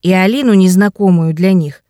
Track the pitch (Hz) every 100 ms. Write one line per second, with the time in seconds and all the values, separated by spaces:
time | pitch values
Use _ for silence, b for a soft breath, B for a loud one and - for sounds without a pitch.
0 | 170 185 185 254 262 196 185 180 202 -
1 | 196 175 160 160 185 185 151 - _